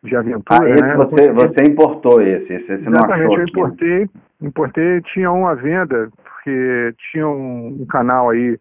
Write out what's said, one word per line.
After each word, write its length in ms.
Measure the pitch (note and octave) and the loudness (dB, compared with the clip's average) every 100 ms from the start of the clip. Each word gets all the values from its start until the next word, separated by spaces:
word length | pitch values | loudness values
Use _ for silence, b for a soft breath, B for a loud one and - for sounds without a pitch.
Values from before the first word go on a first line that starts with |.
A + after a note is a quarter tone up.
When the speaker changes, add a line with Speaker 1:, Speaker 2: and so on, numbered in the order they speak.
Speaker 1:
de 100 | A2+ | -4
aventura, 480 | B2 A#2 A#2 - A#2 | -4 -4 -8 0 2
Speaker 2:
Ah, 60 | A2+ | 4
esse 140 | C#3 | 4
Speaker 1:
né? 100 | C3+ | 2
Eu 60 | D3 | 2
Speaker 2:
você, 100 | C#3 | 2
Speaker 1:
consegui 240 | D3+ C#3+ | 4 4
Speaker 2:
você 380 | A#2 B2 - D3 | 4 2 4 4
importou 480 | D3 D3+ D3+ B2 A#2+ | 4 2 2 4 4
esse, 320 | G2 F#2 - | 4 0 -4
esse 140 | F2+ - | -10 -8
você 240 | G2 E2 | -8 0
não 80 | - | 2
Speaker 1:
Exatamente, 260 | A2 F3 | 2 0
Speaker 2:
achou 20 | D#3+ | 0
Speaker 1:
eu 60 | |
Speaker 2:
aqui, 60 | D#3+ | 0
né? 60 | |
Speaker 1:
importei, 680 | F3 F#3 D#3 - E3+ F3+ G3+ - _ _ | -2 -4 -4 -4 -2 -2 -4 -8 _ _
importei, 580 | D3 C#3 C#3 - E3+ F3 | -12 -6 -6 -2 -2 -2
tinha 300 | E3 - F#3 | -4 -4 -2
um 140 | F3+ F#3 | 0 -2
à 80 | |
venda, 560 | C#3+ C3+ F3+ F3 B2 A2+ _ | -2 -4 -4 -2 -4 -6 _
porque 720 | - - - C3 B2+ B2 A#2 A2+ - | -20 -14 -6 -4 -2 -2 -4 -8 -10
tinha 160 | D#3+ D#3 | -6 -4
um, 520 | C#3+ C3 B2 A#2 C#3 | -6 -8 -10 -12 -12
um 60 | B2+ | -6
canal 420 | C#3 B2 B2+ B2 | -2 0 2 2
aí 300 | A#2 B2 A2+ | 0 -2 -4